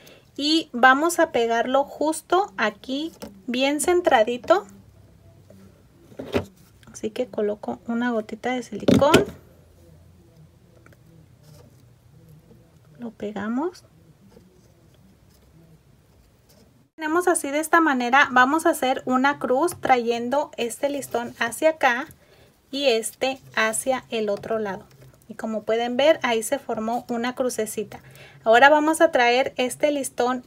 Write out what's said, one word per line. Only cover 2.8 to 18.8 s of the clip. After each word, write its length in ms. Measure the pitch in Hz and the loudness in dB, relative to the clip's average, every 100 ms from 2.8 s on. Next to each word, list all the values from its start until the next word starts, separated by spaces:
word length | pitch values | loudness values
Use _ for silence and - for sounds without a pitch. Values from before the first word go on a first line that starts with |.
| - 269 330 - - - - | -8 -8 -8 -10 -18 -16 -8
bien 340 | 247 269 294 | -2 0 0
centradito. 840 | 359 359 349 254 220 247 - 370 - - - - - _ - - - - - _ _ _ - - - - - _ _ _ - | 0 2 4 4 2 -2 0 0 0 -16 -20 -20 -20 _ -20 -20 -20 -20 -20 _ _ _ -20 -18 -8 -6 -6 _ _ _ -20
Así 200 | - 220 | -12 -10
que 180 | 220 254 | -8 -8
coloco 500 | - 208 208 - - - | -4 -4 -6 -10 -10 -8
una 240 | 233 247 | -4 -2
gotita 400 | 226 214 214 240 | -4 -6 -8 -6
de 120 | 254 | -6
silicón. 480 | 233 202 202 - 277 330 403 - - - _ _ - - - - _ - - _ _ _ - - 160 165 - _ 151 - - - - _ _ - - - _ - _ _ _ - | -8 -4 2 4 4 4 2 -6 -20 -20 _ _ -20 -20 -20 -20 _ -20 -20 _ _ _ -20 -20 -20 -20 -20 _ -20 -20 -20 -20 -20 _ _ -20 -20 -20 _ -20 _ _ _ -16
Lo 140 | 233 | -16
pegamos. 720 | - 208 208 208 247 339 - - _ _ _ - - - _ _ _ _ _ _ _ _ _ _ 160 165 160 _ _ _ _ _ _ _ _ _ _ _ - | -12 -12 -8 -6 -4 -6 -8 -20 _ _ _ -20 -20 -20 _ _ _ _ _ _ _ _ _ _ _ -20 _ _ _ _ _ _ _ _ _ _ _ _ -10
Tenemos 320 | 311 330 359 | -2 0 2
así 240 | 330 285 | 0 0
de 80 | 285 | -4
esta 200 | 320 339 | 2 4
manera, 460 | 311 262 240 269 277 | 4 2 2 4 4
vamos 340 | 254 254 311 339 | 4 4 4 0
a 40 | |
hacer 340 | 302 | 0